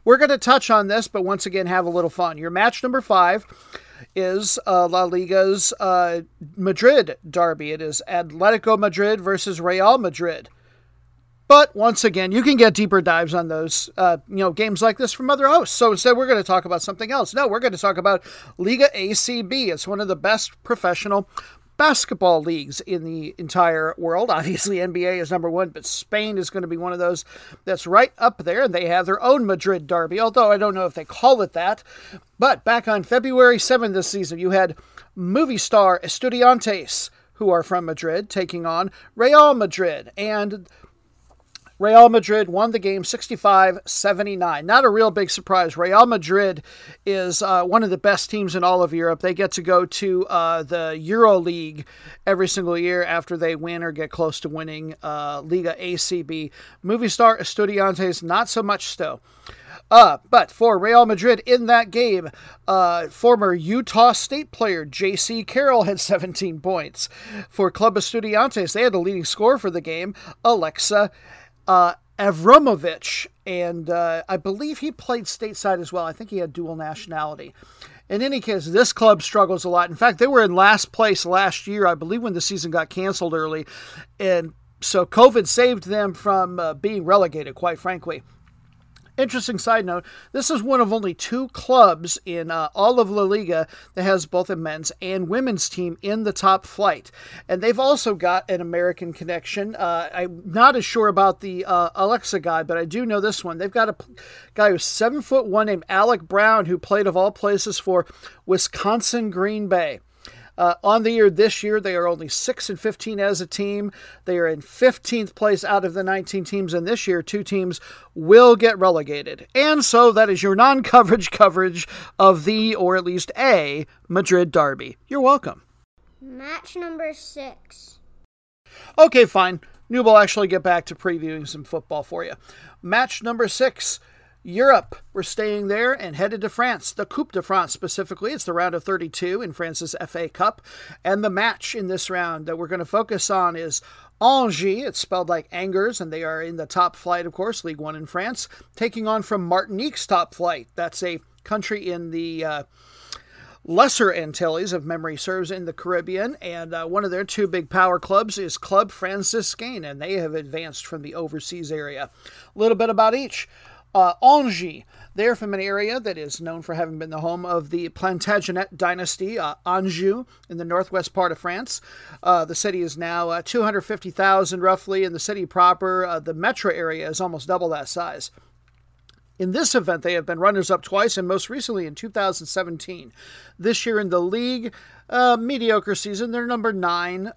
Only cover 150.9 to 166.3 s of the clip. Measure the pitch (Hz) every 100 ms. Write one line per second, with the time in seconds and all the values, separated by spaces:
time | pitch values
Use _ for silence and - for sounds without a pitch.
150.9 | - 180 165 _ _ - 214 185 214 185
151.9 | 175 170 165 165 160 156 151 143 _ _
152.9 | - - - _ - - _ - 170 262
153.9 | - 208 170 156 151 170 165 190 175 147
154.9 | 165 160 151 - 185 170 185 170 165 180
155.9 | 175 170 185 226 294 180 170 165 165 165
156.9 | 190 202 180 196 - 196 175 160 185 185
157.9 | 180 - 196 220 202 180 - - 196 202
158.9 | - 185 196 190 226 196 - 247 240 151
159.9 | 139 156 190 165 156 143 156 165 139 -
160.9 | 160 143 165 160 156 - 180 151 156 147
161.9 | 135 143 _ - - - - 220 220 226
162.9 | 202 220 247 262 - - - - - _
163.9 | 196 180 175 190 294 262 175 180 151 -
164.9 | _ - - 220 233 214 196 196 202 208
165.9 | 247 214 165 147